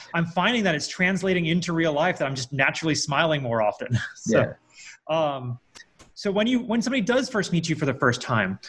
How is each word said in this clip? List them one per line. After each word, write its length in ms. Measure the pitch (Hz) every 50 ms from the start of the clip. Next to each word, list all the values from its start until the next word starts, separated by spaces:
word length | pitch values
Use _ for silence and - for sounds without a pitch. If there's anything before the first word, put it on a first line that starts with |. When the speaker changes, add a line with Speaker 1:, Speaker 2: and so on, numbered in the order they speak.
| - - -
Speaker 1:
I'm 100 | 170 165
finding 380 | 165 - 185 175 214 247 233 202
that 100 | 185 156
it's 140 | 147 - -
translating 580 | - - 180 185 196 175 185 190 185 180 165
into 260 | 156 165 180 165 175
real 220 | 170 165 165 160 147
life 240 | 147 165 180 175 -
that 80 | 151
I'm 100 | 135 135
just 160 | 139 127 -
naturally 440 | 143 135 139 147 156 - 160 160 143
smiling 480 | - - - 143 143 165 160 156 143 131
more 180 | 117 117 113
often. 360 | 107 104 - - 123 - 123 - - -
<laughs> 80 | -
So, 400 | - - - 226 143 113 - - - _ _ _ - - - - - _ -
Speaker 2:
Yeah. 260 | 156 165 156 147 139
Speaker 1:
um, 240 | 131 127 123 120 - _ _ - - - _ _ - - - _
so 160 | - - 202
when 160 | 185 208 220 240
you, 140 | 254 240
when 200 | 233 - 220 240
somebody 200 | - 240 269 262
does 280 | 190 240 240 262 262 -
first 220 | - 208 170 - 175
meet 160 | 165 165 160
you 60 | 156
for 100 | - 151
the 80 | 135 127
first 280 | - 147 123 120 -
time, 380 | - - 123 110 98 95 98 - -